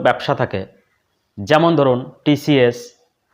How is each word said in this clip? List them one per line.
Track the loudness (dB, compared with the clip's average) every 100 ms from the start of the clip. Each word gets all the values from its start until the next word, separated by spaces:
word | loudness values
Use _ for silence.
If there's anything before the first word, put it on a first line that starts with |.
| 2
ব্যবসা | -2 -4 -4
থাকে, | -4 -6 -10 _ _ _ _ _ _ -12
যেমন | 0 2 4 2
ধরুন | 2 0 -6 -6
টিসিএস, | -2 0 2 2 2 0 -10 _ _ _ _